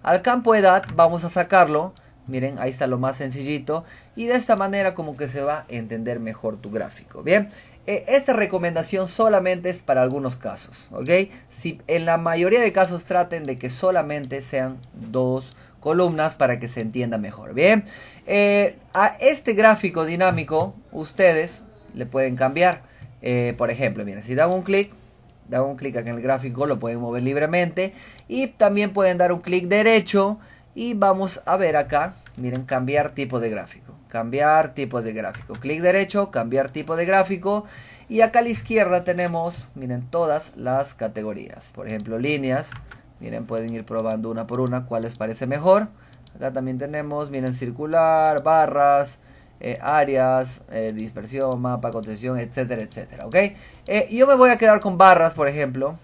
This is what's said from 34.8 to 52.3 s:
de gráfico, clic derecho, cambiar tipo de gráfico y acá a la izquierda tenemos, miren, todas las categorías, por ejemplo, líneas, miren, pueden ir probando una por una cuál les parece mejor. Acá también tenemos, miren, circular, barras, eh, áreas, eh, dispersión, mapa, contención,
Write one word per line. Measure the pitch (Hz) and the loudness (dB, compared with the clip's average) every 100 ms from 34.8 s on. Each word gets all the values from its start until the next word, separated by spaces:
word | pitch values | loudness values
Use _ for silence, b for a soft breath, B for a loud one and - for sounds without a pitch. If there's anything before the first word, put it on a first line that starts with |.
| 127 123 | -6 -4
de | 113 | -6
gráfico, | 110 98 - - | -8 -8 -10 -14
clic | 107 135 156 | -12 -6 0
derecho, | 175 190 190 202 202 | 2 2 0 -2 -2
cambiar | 127 117 131 135 | -4 -2 -2 -2
tipo | 151 151 165 | -6 -6 -4
de | 175 | 2
gráfico | 190 185 190 185 208 208 B B B B | 2 2 -2 -2 -2 -4 B B B B
y | 220 | 2
acá | 220 233 | 4 4
a | |
la | 240 | 0
izquierda | 220 - 220 185 180 | -4 0 2 2 2
tenemos, | 180 175 175 170 170 175 - - | 0 -2 -2 -2 -4 -8 -16 -12
miren, | 131 123 123 | -8 -8 -4
todas | 170 160 151 - - | -2 0 0 -4 -8
las | 123 131 139 - | -2 -2 -2 -6
categorías, | 110 107 107 104 - - - - | -8 -6 -8 -10 -14 -18 -18 -14
por | 101 | -10
ejemplo, | 107 104 113 | -8 -6 -4
líneas, | 135 147 131 131 151 - B B B _ | -2 -2 -2 -4 -4 -14 B B B _
miren, | 113 113 113 | -12 -10 -6
pueden | 113 113 | -6 -6
ir | 113 110 | -10 -8
probando | 113 110 110 110 | -4 -4 -4 -6
una | 113 110 | -8 -6
por | 120 | -4
una | 127 127 123 | -2 -4 -4
cuál | 117 | -6
les | 113 120 | -6 -8
parece | 110 113 127 | -8 -6 -6
mejor. | 143 175 202 214 B B B B - | 0 4 4 2 B B B B -8
Acá | 131 | -6
también | 131 131 127 | -4 -6 -6
tenemos, | 143 151 147 147 147 | -6 -8 -6 -6 -6
miren, | 139 131 | -4 -4
circular, | 127 123 120 151 165 160 160 156 151 | -4 -8 -8 0 2 4 4 4 2
barras, | 151 160 151 143 143 143 143 - b b b _ | 2 4 4 4 4 4 0 -8 b b b _
eh, | 120 120 | -10 -6
áreas, | - 151 139 135 127 131 127 - - | 0 2 2 2 2 2 -2 -10 -10
eh, | 110 110 | -6 -6
dispersión, | 107 113 117 110 135 131 123 | -6 -10 -12 -10 -4 -4 -2
mapa, | 123 123 120 | -4 -4 -6
contención, | 117 107 104 123 | -8 -10 -8 -6